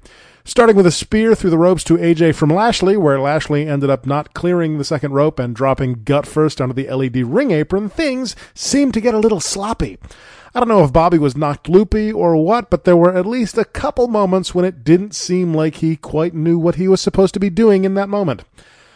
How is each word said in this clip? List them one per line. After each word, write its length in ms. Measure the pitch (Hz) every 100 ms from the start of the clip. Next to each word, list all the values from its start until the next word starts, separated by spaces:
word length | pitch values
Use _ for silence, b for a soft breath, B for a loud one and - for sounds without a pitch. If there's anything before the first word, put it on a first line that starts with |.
| b b b b
Starting 320 | - - 233 196
with 100 | 175
a 40 |
spear 440 | - - 220 226
through 160 | 214 185
the 80 | 160
ropes 260 | 175 175
to 180 | - 170
A 120 | 170
J 180 | 165 170
from 160 | - 151
Lashley, 480 | 175 233 190 180 208
where 240 | 151 135
Lashley 480 | 139 156 - 147 156
ended 220 | 143 139
up 160 | 135 135
not 260 | 143 147
clearing 460 | - 175 175 165 151
the 60 |
second 280 | 139 147 147
rope 260 | 139 151 151
and 160 | 123
dropping 500 | 117 135 131 131 120
gut 220 | 107 143 143
first 320 | 156 156 -
onto 140 | 127
the 160 | 123 131
L 140 | 131
E 80 | 135
D 120 | 127
ring 280 | 117 185 277
apron, 400 | 156 151 190 208
things 440 | - 311 254 240 - B
seemed 400 | - - 277 285
to 60 | 214
get 100 | 233
a 60 | 220
little 220 | 220 196
sloppy. 580 | - 196 202 226 127 90 B B B B B
I 60 | 247
don't 80 | 233
know 140 | 208
if 80 | 147
Bobby 280 | 127 170 170
was 180 | 147 127
knocked 320 | 147 143 -
loopy 420 | 180 208 214 214
or 240 | 220 175 160
what, 340 | 165 233 214
but 140 | 180
there 120 | - 175
were 180 | 175
at 120 | 185 190
least 320 | 247 220 -
a 80 | 208
couple 420 | - 277 - 240
moments 460 | 214 196 185 180
when 100 | 180
it 200 | 185 170
didn't 300 | 117 175 208
seem 380 | - - 180 175
like 240 | 156 156 -
he 200 | 160 160
quite 360 | - 151 170
knew 260 | 160 165 170
what 180 | 165 156
he 120 | 190
was 140 | 185
supposed 320 | - 190 190
to 60 | 196
be 100 | 202
doing 340 | 170 226 190
in 80 | 190
that 160 | 190 196
moment. 340 | 202 180 110 - b b b b